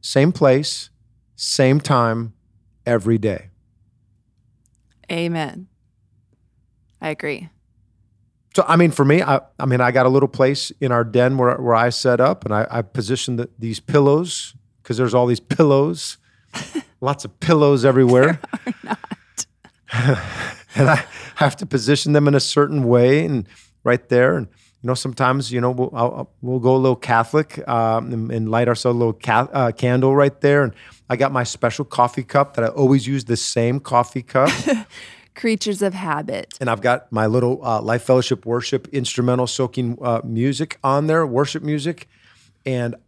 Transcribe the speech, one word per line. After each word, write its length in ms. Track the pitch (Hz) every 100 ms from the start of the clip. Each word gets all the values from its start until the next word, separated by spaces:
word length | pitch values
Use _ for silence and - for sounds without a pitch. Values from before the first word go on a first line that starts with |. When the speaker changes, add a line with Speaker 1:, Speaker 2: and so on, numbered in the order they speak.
Speaker 1:
same 300 | - 135 151
place, 580 | 180 143 131 151 - - _ _ _ _ -
same 440 | - - 131 143
time 540 | - 135 117 113 117 - _ _ _ _ -
every 320 | 117 98 113
day. 320 | 107 92 - _ _ _ _ _ _ _ _ _ _ _ _ _ _ _ -
Speaker 2:
Amen. 560 | 170 170 165 147 - 185 _ _ _ _ _ _ _ _ _ _ _ _ _
I 80 | 160
agree. 400 | 151 147 143 165 _ _ _ _ _ _ _ _ _ _ -
Speaker 1:
So, 100 | 180
I 80 | 165
mean, 160 | 170
for 140 | 147 139
me, 160 | 160
I, 200 | 156 139 - -
I 60 | 139
mean, 160 | 123
I 100 | 123
got 140 | 127 127
a 40 |
little 180 | 131 135
place 420 | - 135 139 - -
in 100 | 135
our 120 | 120
den 340 | 117 123 127 135
where, 180 | 123 123
where 180 | 127 113
I 140 | 120
set 300 | 117 127 120
up, 240 | 131 190
and 100 | -
I, 120 | 104 113
I 120 | 117
position 540 | 104 127 104 131 - 117
the, 140 | 120 -
these 200 | 117 107
pillows, 760 | - 147 139 147 175 - - - _ _
'cause 140 | - 117
there's 160 | 123
all 140 | 123 123
these 120 | 120
pillows, 760 | - - 156 139 147 170 - - _ _ _ -
<laughs> 420 | - 320 - -
lots 220 | 127 143 113
of 140 | -
pillows 460 | - 160 147 139 131
everywhere. 540 | 131 123 123 143 165 -
Speaker 2:
<laughs> 40 | - -
There 80 |
are 240 | - - 220 - - _ - - _ _ _ - 117
not. 160 | 123 127 -
Speaker 1:
<laughs> 80 | - - - - -
And 140 | 131
I 140 | 139 - - - -
have 200 | 143 -
to 80 | -
position 480 | 139 110 143 -
them 140 | 147 147
in 80 | 143
a 40 |
certain 440 | - - 143 147
way, 420 | 120 120 123 143 165
and 220 | 131 95 _ _ _
right 240 | 120 123 -
there. 260 | 123 127 170
And, 100 | 104 _ _ _
you 40 | 120
know, 60 |
sometimes, 580 | 127 135 120 127 135 113
you 80 | 123
know, 120 | 123
we'll, 180 | 127 127
I'll, 200 | 123 120 131
I'll, 140 | 135 _
we'll 180 | 123 127
go 160 | 123 131
a 20 |
little 180 | 131 120
Catholic, 680 | - 117 113 151 156 - -
um, 440 | 117 113 113 123
and, 180 | 117 113
and 200 | 117 110
light 160 | 113 120
ourselves 280 | 117 127 120
a 40 |
little 140 | 117
ca-, 360 | 110 - 110 135
uh, 180 | 139 123
candle 440 | - 123 127 131 139
right 240 | 139 139
there. 220 | 143 143
And 100 | 131 - - - -
I 60 | 123
got 160 | 139
my 120 | 135
special 400 | 120 - 120 - 139
coffee 360 | - 120 -
cup 320 | 127 143 143 -
that 80 |
I 40 | 117
always 400 | 143 131 135 113
use, 180 | 139 113
the 120 | 117
same 420 | - - 117 135
coffee 420 | - 123 123 131
cup. 280 | - 131 139 131 -
<laughs> 220 | 240 214 - - - _ -
Speaker 2:
Creatures 460 | 233 220 214 196
of 120 | 202 185
habit. 580 | 185 147 151 104 - -
Speaker 1:
And 100 | 123
I've 120 | 113
got 300 | 123 123 -
my 140 | 110 110
little, 360 | 120 120 139 131
uh, 160 | 110
Life 220 | 107 120
Fellowship 420 | - 127 120 123 113
worship 420 | 120 120 131 -
instrumental 580 | 139 123 - 123 127 123
soaking, 500 | - 131 - 123 120
uh, 200 | 123 117
music 540 | 117 113 131 131 156 -
on 240 | 135 139 156
there, 180 | 160 156
worship 380 | 120 143 160
music. 440 | 151 151 143 165 - _ _ _ _ _ -
And 260 | 127 120 117